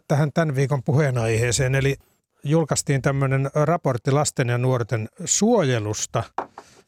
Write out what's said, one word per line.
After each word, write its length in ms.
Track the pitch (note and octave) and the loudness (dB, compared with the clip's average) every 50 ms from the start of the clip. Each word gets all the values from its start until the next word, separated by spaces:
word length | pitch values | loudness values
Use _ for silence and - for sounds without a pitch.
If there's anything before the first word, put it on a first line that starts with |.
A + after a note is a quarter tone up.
| - - | 0 0
tähän 240 | D#3+ C#3 D#3+ D3 - | 0 2 2 0 0
tän 220 | - E3 D#3 C#3 | 0 0 0 0
viikon 280 | C3 C#3+ B2+ D3 C3+ - | 0 0 0 0 -2 0
puheenaiheeseen, 920 | - C#3 C#3+ D#3 C#3 B2 B2 A2+ A2+ A2+ A2 A#2+ B2 A#2 - C3+ B2+ C3 | 0 2 2 2 2 0 0 0 0 0 2 0 0 0 0 0 0 0
eli 220 | C3+ C3+ C#3 C#3 - - _ _ _ _ _ _ _ - | 0 0 0 -2 -2 -6 _ _ _ _ _ _ _ -4
julkaistiin 580 | C#3 D3+ E3 D#3+ C#3 D3 - - - C#3+ C3+ B2 | 0 0 0 2 0 -2 -2 -2 -2 -2 0 0
tämmönen 480 | D3+ C3+ C#3 C#3 C3 C3+ C3+ C3+ C3+ - | 0 0 0 0 0 0 0 0 -2 0
raportti 560 | D3+ D3 D3 E3 E3+ - D3+ B2+ A#2 - C#3 | 0 0 0 0 0 0 -2 -2 -2 0 0
lasten 380 | C3 C#3+ D3+ - - - C3+ A#2+ | 2 2 0 0 -2 -2 -2 -2
ja 100 | A#2+ A#2+ | 0 0
nuorten 500 | B2 C3 C3 B2 A#2 - - A2 A2 - - - F3+ | 0 0 0 0 -2 -2 -4 -4 -4 -8 -10 -12 -6
suojelusta 1000 | D3+ - - G#3 A3 B3 A3 E3+ C3+ B2+ A#2 G#2 G#2 G#2+ - - - - A#2 A2 - - - - - _ - - - - - _ | -4 0 0 2 2 4 2 2 2 0 0 -2 -4 -4 -6 -6 -4 -4 -4 -4 -4 -8 -10 -10 -10 _ -20 -20 -20 -20 -20 _